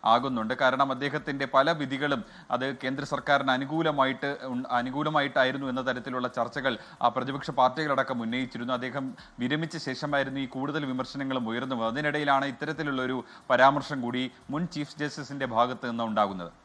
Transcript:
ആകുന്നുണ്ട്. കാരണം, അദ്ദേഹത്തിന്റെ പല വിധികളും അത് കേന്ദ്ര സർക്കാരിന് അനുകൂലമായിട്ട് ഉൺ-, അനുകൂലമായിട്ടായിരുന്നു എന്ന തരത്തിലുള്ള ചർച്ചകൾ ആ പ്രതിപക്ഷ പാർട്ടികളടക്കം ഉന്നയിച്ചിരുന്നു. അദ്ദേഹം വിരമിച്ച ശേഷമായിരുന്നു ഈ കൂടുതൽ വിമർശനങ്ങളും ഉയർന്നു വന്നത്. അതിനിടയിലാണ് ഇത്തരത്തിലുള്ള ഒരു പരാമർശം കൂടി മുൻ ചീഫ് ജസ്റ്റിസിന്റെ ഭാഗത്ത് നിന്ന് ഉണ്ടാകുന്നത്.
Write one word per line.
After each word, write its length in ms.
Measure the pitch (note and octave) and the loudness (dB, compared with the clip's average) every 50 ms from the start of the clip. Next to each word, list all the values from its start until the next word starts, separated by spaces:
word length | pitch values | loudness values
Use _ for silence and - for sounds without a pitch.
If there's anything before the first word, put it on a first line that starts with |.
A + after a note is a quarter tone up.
| - | 8
ആകുന്നുണ്ട്. 500 | G#2 A2+ A#2+ B2+ C#3 C3 A#2 A2 A2 B2+ | 6 6 6 6 2 -2 -2 0 -2 0
കാരണം, 360 | B2 C#3+ B2+ B2+ C3 C#3 C3+ | 4 4 4 4 4 2 0
അദ്ദേഹത്തിന്റെ 580 | C3 B2+ C#3 C#3+ C3 D3+ D3 - C#3+ C#3 C#3 B2 - | 0 -2 -2 -2 -2 -4 -4 -4 -4 -4 -4 2 4
പല 180 | C3+ C3+ D#3 E3+ | 4 4 4 2
വിധികളും 520 | D#3 C#3+ C3 C3+ C3 C#3+ D3 C#3+ B2 G#2 - - - - _ | 0 -2 -4 -2 -2 0 0 0 -2 -4 -8 -14 -20 -6 _
അത് 260 | - B2 B2+ C#3 C3 | -2 -2 0 -2 -4
കേന്ദ്ര 280 | A#2+ - C3 C3+ C#3 C#3 | -4 -4 -4 -4 -4 -4
സർക്കാരിന് 460 | - D3+ C3+ - - C#3+ C#3+ C3+ C3+ | -4 -4 -4 2 2 2 4 4 2
അനുകൂലമായിട്ട് 840 | C3 B2+ C#3 C3+ D3+ D#3+ E3 D#3 D3 C#3+ C3+ C3 C3 - - C#3+ C#3+ - - | 0 0 0 -2 -2 0 0 2 4 4 4 2 2 0 -2 -4 -4 -4 -6
ഉൺ-, 240 | C3 B2+ B2 C3 B2+ | -6 -4 -4 -4 0
അനുകൂലമായിട്ടായിരുന്നു 960 | B2 A#2+ A#2+ C3 C3 C#3+ D3+ D#3 D#3 D3+ C#3+ C#3+ C3+ C#3+ B2+ B2+ C3+ C#3 C#3 | 0 0 0 0 -2 -2 -2 2 2 2 0 2 4 4 4 4 2 -2 -4
എന്ന 280 | C3+ B2 C3 B2+ C3 B2 | -2 -4 -2 -2 -2 -2
തരത്തിലുള്ള 340 | B2 A2+ C#3 B2+ B2+ B2 B2 | -2 -4 -4 -4 -2 -4 -2
ചർച്ചകൾ 500 | - B2 A#2 A#2 - D3 C3 C3+ A#2 - - - - - - | -2 -2 -4 -2 -2 -2 -2 -2 -2 -2 -8 -16 -8 0 0
ആ 60 | A#2+ | 2
പ്രതിപക്ഷ 420 | A#2 C3 B2 C3 C3 C#3+ D3 - | 2 2 -4 -4 -6 -6 -6 -4
പാർട്ടികളടക്കം 720 | C#3+ C3+ B2+ B2+ C3 D#3 D#3 D3+ C#3 C3 C3 - C3+ A#2+ A#2 | 2 4 4 4 4 0 -2 0 2 2 2 0 -2 -4 -2
ഉന്നയിച്ചിരുന്നു. 500 | A2+ A#2 B2+ C3 A#2+ - A#2 A#2+ B2 C3 | -2 -2 -2 -4 -4 -6 -8 -4 -2 -2
അദ്ദേഹം 420 | A#2+ B2 B2+ A#2 C#3+ C3 C3 A#2 - - - - - | -2 -2 -4 -4 -4 -6 -6 -8 -12 -18 -20 -8 -4
വിരമിച്ച 380 | A#2+ B2 D3 D#3 E3 D#3 E3 | -2 0 0 0 -2 -4 -6
ശേഷമായിരുന്നു 640 | D#3+ - C#3+ C3 - - D3 D3 C#3 C3+ C3+ C3 C#3 | -8 -6 -6 -6 -4 -4 0 2 2 2 0 -2 -4
ഈ 60 | C3+ | -6
കൂടുതൽ 380 | B2 - C3+ C3 C#3+ C#3+ D#3 D3 | -4 -4 -4 -4 -2 -2 -2 -2
വിമർശനങ്ങളും 640 | C3+ B2+ B2+ B2+ - - C#3 C#3 C3+ C3 C3 A#2+ A2 | -2 -2 -4 -4 -6 -6 -6 -4 -2 -2 -2 -2 -2
ഉയർന്നു 260 | A2+ A#2+ B2+ C3 C3 | -2 -2 -2 -2 -2
വന്നത്. 180 | A#2 A2+ A2+ A2+ | 0 0 0 0
അതിനിടയിലാണ് 520 | C#3+ D3+ D3 C#3+ D3+ D3 C#3+ C#3 C3+ C#3 | 0 -2 0 0 0 2 4 4 4 2
ഇത്തരത്തിലുള്ള 580 | C#3 B2+ - D3+ D3 D#3+ D3 D#3+ D3 C#3 C3 B2+ | 0 -4 -6 -6 -6 -4 -4 -4 -4 -2 -2 -2
ഒരു 220 | B2 C3 B2+ - - - - - - | -2 -2 -4 -6 -10 -16 -20 0 2
പരാമർശം 500 | C3 B2 C3 C3+ C#3+ D3 C3+ - D3 C3+ | 6 8 8 8 8 4 -2 -4 -6 -4
കൂടി 300 | A#2+ A#2 A#2 B2+ B2+ B2 - - - - | -4 -4 -2 -2 -4 -4 -8 -14 -12 -6
മുൻ 160 | C3+ D3+ F3+ | -4 -4 -4
ചീഫ് 320 | E3+ - D3 D3 - - - | -4 -4 -6 -6 -6 -6 -6
ജസ്റ്റിസിന്റെ 480 | D3 D3 - - C#3 - C#3+ C#3+ C3+ | -6 -6 -6 -8 -10 -10 -6 -6 -4
ഭാഗത്ത് 440 | B2 A2+ A2+ A#2+ B2 B2+ A2+ - B2 | 0 4 4 4 4 2 -4 -6 -6
നിന്ന് 140 | A#2 A#2 A#2 | -2 -2 -2
ഉണ്ടാകുന്നത്. 480 | A2+ G#2+ G#2+ G#2 G2 G2 F#2 F2 E2 - - | 0 2 2 2 2 2 -6 -8 -10 -12 -16